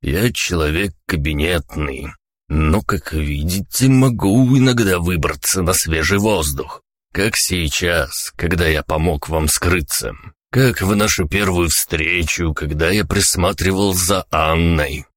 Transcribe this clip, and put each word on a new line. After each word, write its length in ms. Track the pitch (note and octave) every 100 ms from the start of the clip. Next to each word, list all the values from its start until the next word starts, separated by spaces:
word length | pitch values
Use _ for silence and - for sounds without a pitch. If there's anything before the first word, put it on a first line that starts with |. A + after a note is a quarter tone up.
Я 300 | - E2+ A#2
человек 600 | - - F2 D#2 D#2 G2 - -
кабинетный. 1000 | E2+ C#2+ D2+ D#2 - - - D2 C2+ D2+ - _ _ _
Но, 340 | D#2 D#2 D#2
как 320 | - G2+ -
видите, 760 | D#2 D2 D2 D#2 F#2 - - C3
могу 680 | C3 C3 A2+ G2 A2 B2+ C3+
иногда 420 | C3 A#2+ G#2 F2+
выбраться 640 | E2+ F2 C#2+ - - F#2+
на 120 | F2
свежий 440 | - - D#2+ D#2 G2
воздух. 640 | G#2+ G2+ D2+ C2+ - - _ _ _
Как 220 | - G2 -
сейчас, 960 | - F#2 D#2+ - F2 E2+ D2 - - -
когда 320 | E2+ E2+ E2
я 140 | D2+
помог 480 | - D#2 E2 D2+ -
вам 180 | D#2+ D#2
скрыться. 680 | - E2+ F2 C#2+ - A1+ - - - _
Как 300 | B2+ C3 -
в 140 | F#2+ G#2
нашу 320 | G#2+ - D#2+
первую 420 | G2 G2+ F2 E2+
встречу, 840 | - - E2 D#2+ F2 D#2+ - E2+
когда 360 | D2+ D2+ D2+ E2
я 160 | G2+ G2+
присматривал 880 | G2+ F#2+ - F2+ G2+ F2+ F#2+ G2+
за 320 | F#2 F2 G2 -
Анной. 720 | D#2+ D#2 E2 E2+ E2 D2 C#2 C2